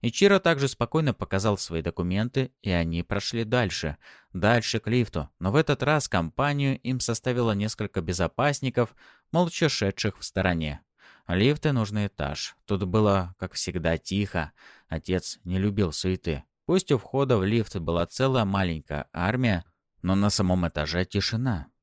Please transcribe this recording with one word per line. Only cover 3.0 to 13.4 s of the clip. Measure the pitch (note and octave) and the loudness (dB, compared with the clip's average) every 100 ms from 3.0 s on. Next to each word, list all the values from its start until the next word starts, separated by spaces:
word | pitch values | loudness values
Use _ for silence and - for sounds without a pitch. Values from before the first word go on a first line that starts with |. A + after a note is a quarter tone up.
прошли | F2 G2+ - A2+ | -2 -4 -4 -4
дальше, | A2 B2 G#2+ - D#2 D2 - - _ | 0 0 0 -2 -6 -8 -16 -20 _
дальше | F2+ G2+ A#2+ - A2 | 0 2 2 2 -4
к | - | 0
лифту. | B2 A2+ - D2 _ | 0 0 -4 -8 _
Но | F#2 | 0
в | B2 | 2
этот | D#3 C#3+ | 2 0
раз | C3+ D3+ - | 2 0 0
компанию | G2 E2 - C#3 C#3+ C#3 C3+ | 0 -2 -2 -2 0 0 -2
им | B2 B2+ | -2 -4
составило | - A2+ - B2 A#2 | -2 -2 -2 0 2
несколько | G2+ G#2 - G#2 - | 0 -2 -4 -6 -4
безопасников, | E2 F2 E2+ - C#3+ C#3 C3+ - A#2 _ - _ _ | -4 0 -2 0 0 0 -2 0 -2 _ -20 _ _
молча | E3 F3 - D#3 | 0 0 2 0
шедших | - G2+ - G#2+ - | 2 -2 0 -4 -4
в | |
стороне. | - - F#2 F2 D#2 D2 _ _ - - - | -8 0 0 2 -2 -6 _ _ -20 -20 -4
Лифты | F2+ A#2 D3 D#3 | 2 2 2 0
нужный | C3 G#2 G#2+ G2+ | 0 0 -2 -4
этаж. | - C#2 - - - _ | -4 -6 -6 -10 -14 _
Тут | G2 | -2
было, | F#2+ G#2+ G#2+ G2 F2 | 0 4 4 4 0
как | - | -8